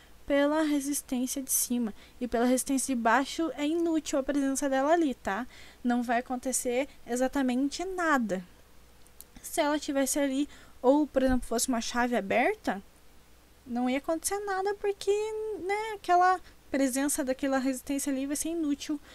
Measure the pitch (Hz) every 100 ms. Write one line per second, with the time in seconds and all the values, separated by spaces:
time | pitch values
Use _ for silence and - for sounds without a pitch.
0 | - - - 285 285 311 311 294 277 285
1 | - 247 254 285 262 - - 240 226 -
2 | - - 247 233 247 254 - 269 - 254
3 | 226 240 269 - 330 - 294 339 339 320
4 | - 294 269 285 269 269 285 269 277 339
5 | 302 240 226 196 254 - - - 240 240
6 | 240 240 247 254 262 247 254 240 285 -
7 | - 247 262 277 254 247 277 - 370 359
8 | 330 277 214 185 180 - - - - -
9 | - - - - - - 294 302 - 277
10 | 269 302 285 262 285 - - - 254 285
11 | 294 262 262 254 - 233 - 240 - 240
12 | 240 240 196 214 302 427 - 190 - -
13 | - - - - - - - 240 254 269
14 | - 330 - 403 403 381 381 415 403 403
15 | - 415 427 427 440 392 349 415 440 415
16 | - 349 359 359 - - - 277 269 262
17 | 285 294 254 254 277 269 262 254 - 277
18 | 285 269 277 294 320 339 302 285 - 302
19 | -